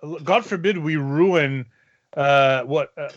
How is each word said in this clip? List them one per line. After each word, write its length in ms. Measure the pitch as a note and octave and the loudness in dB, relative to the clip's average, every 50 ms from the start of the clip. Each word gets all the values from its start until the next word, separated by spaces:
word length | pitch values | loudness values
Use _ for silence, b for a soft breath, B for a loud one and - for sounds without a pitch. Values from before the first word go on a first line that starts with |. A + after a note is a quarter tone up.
l-, 160 | - D3+ E3 D#3 | -10 -12 -12 -10
God 260 | D3 D3 F#3+ A#3+ A3 | -2 0 0 0 0
forbid 340 | - G#3 F3 E3 G3+ G#3 E3+ | -2 -8 -2 -2 -2 -2 -2
we 180 | D3 D#3+ D#3 | -2 -4 -4
ruin, 720 | D3+ C#3 C3+ C#3+ D3+ F3+ G3 F3+ E3 D3 C3+ C3+ C3 B2 _ _ _ _ _ _ _ _ _ - | -4 -4 -2 2 2 2 4 4 2 0 0 -2 -6 -8 _ _ _ _ _ _ _ _ _ -6
uh, 460 | D3 C#3+ C#3+ C#3+ C#3 C3+ C3+ C3+ C3 | -2 2 4 4 6 6 4 2 0
what, 280 | A#2+ C3 C#3+ - - - _ | -2 -2 -2 -4 -4 -4 _
uh, 140 | E3 D3 C#3 - | -14 -14 -12 -6